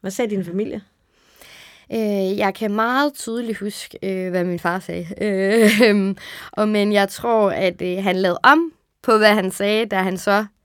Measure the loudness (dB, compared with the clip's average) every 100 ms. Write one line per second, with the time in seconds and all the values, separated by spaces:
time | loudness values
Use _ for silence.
0 | -10 -4 -2 -2 -4 -4 -4 -8 -14 _
1 | _ _ _ _ -20 -20 -20 -20 _ -4
2 | -2 0 -2 0 -2 -2 -4 -2 0 0
3 | -2 -4 -8 -6 -6 -6 -8 -10 -14 -10
4 | -6 -4 -4 -2 -2 -2 -4 -4 -6 -10
5 | -10 -6 -4 0 2 4 4 6 4 4
6 | 0 -4 -10 -18 -14 -2 0 2 2 2
7 | 0 -2 0 2 2 2 -2 -2 -6 -2
8 | -2 0 0 2 6 6 2 _ _ _
9 | 2 4 6 4 0 -2 0 0 0 -2
10 | -2 -2 0 0 0 _